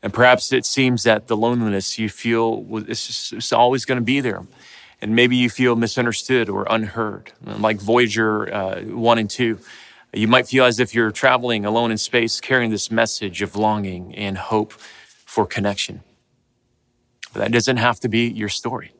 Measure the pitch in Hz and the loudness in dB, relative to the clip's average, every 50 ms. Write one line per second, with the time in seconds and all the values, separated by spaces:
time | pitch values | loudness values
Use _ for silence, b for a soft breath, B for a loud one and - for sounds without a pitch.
0 | - 101 98 113 120 123 127 123 - - 135 127 - - - - 131 127 123 113 | -6 -6 2 6 8 8 8 6 4 0 0 0 0 0 0 2 2 2 2 2
1 | - 120 110 107 104 - 117 104 110 117 123 120 117 107 101 98 95 - - - | 4 4 4 4 2 -2 -2 0 2 2 2 2 0 0 0 -2 -2 -4 -6 -4
2 | 113 107 - - - 117 117 113 113 113 113 107 104 98 110 110 104 101 - - | -4 -6 -6 -4 -2 0 2 2 2 0 0 -4 -6 -8 -8 -8 -6 -6 -8 -8
3 | - - 113 - - - - 104 120 - - 113 120 123 131 131 - - 131 127 | -8 -8 -8 -8 -8 -8 -8 -8 -6 0 4 4 4 4 4 0 -2 -2 -2 -2
4 | 117 107 127 143 135 123 101 92 92 - B B B B B B B B B B | 0 0 0 0 0 -2 -4 -6 -10 -16 B B B B B B B B B B
5 | - 104 110 117 123 123 123 127 123 120 - - 127 123 120 117 117 110 - - | -6 0 2 4 4 4 4 4 2 0 0 2 2 2 4 2 2 0 0 0
6 | 123 117 110 - - - 131 123 113 101 98 98 98 - 110 113 110 101 92 113 | 0 0 0 -2 -2 0 2 2 2 0 -2 -4 -2 0 0 -2 -2 -4 -4 -4
7 | 113 107 98 92 - - - _ - - 104 104 104 110 107 101 101 98 113 120 | -4 -4 -6 -10 -14 -20 -20 _ -14 -12 -8 -2 0 0 0 0 0 2 4 4
8 | 123 113 101 110 113 110 107 107 104 - 98 104 95 95 95 92 98 107 104 120 | 4 2 2 0 0 2 2 0 -2 -4 -4 -4 -4 -4 -6 -6 -8 -10 -6 -2
9 | 113 117 117 113 107 101 - - 127 117 110 98 B B B B B B B B | 4 4 4 4 2 -2 -2 -2 0 0 0 -4 B B B B B B B B
10 | B B - 107 107 110 120 127 123 - 123 131 127 123 117 104 123 110 - 117 | B B -4 -2 2 4 4 4 4 4 2 4 4 4 4 2 -2 0 0 0
11 | 117 110 101 - - 135 127 127 120 123 117 107 101 104 107 117 117 117 110 107 | 0 0 -2 0 2 2 2 2 2 0 -2 -2 -2 0 0 0 0 0 -2 -2
12 | - - - 123 113 113 - - - - 135 127 120 113 110 101 - - 113 110 | -4 -2 0 0 0 0 -4 -6 -4 0 0 0 2 0 -2 -4 -4 -2 0 0
13 | 113 110 - - - 98 87 87 101 90 - 101 107 107 107 107 101 95 92 90 | 0 0 -2 -6 -8 -8 -6 -6 -6 -6 -4 0 0 0 0 0 -2 -6 -8 -10
14 | 90 90 - 98 101 98 98 95 - - 110 110 107 - - - - - - - | -12 -14 -12 -8 -6 -6 -6 -6 -6 -2 -2 -2 -2 -2 -8 -20 -20 -20 -20 -20
15 | - - - _ _ - - - 104 - - 117 101 101 101 - - - - - | -20 -20 -20 _ _ -8 -2 -2 -2 0 -2 -4 -2 -2 -2 -4 -6 -8 -8 -16
16 | - _ _ _ _ _ _ _ _ _ _ _ _ _ _ _ _ _ _ _ | -18 _ _ _ _ _ _ _ _ _ _ _ _ _ _ _ _ _ _ _
17 | _ _ _ _ - - - 104 101 107 117 120 113 - 131 120 110 120 117 - | _ _ _ _ -20 -14 -6 -4 -4 0 0 0 2 2 0 2 2 0 0 0
18 | - 123 104 113 117 117 - 110 107 101 - - - 120 117 123 - - _ _ | -4 -2 0 0 0 0 -2 -4 -6 -6 -6 -6 -6 -6 -8 -8 -10 -14 _ _